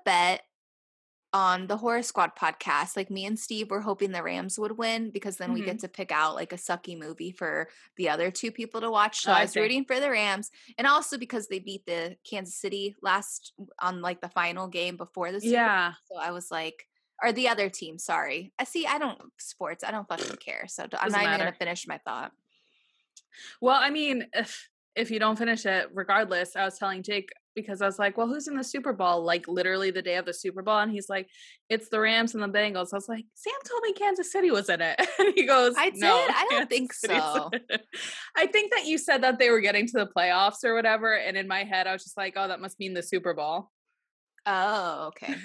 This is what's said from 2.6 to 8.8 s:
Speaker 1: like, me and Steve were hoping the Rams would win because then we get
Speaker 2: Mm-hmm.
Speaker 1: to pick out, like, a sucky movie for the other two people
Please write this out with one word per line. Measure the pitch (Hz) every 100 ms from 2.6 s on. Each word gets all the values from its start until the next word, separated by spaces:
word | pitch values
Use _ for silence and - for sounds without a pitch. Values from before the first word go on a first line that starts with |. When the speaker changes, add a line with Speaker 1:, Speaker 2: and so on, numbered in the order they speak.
| - 147 175 -
Speaker 1:
like, | 190
me | 196 196
and | 220
Steve | - 220 214
were | 202
hoping | 208 196 202
the | 175
Rams | 165 180 185 220
would | 214 220
win | 226 226 220
because | 196 202 190
then | 180
we | 233
get | 190
Speaker 2:
Mm-hmm. | 220
Speaker 1:
to | 185
pick | - 190
out, | 151 156 139
like, | 160
a | 185
sucky | - 175 - 170
movie | 156 160 170
for | 180 165 151 160 - - -
the | 165
other | 156 180
two | 180 226
people | 220 226 226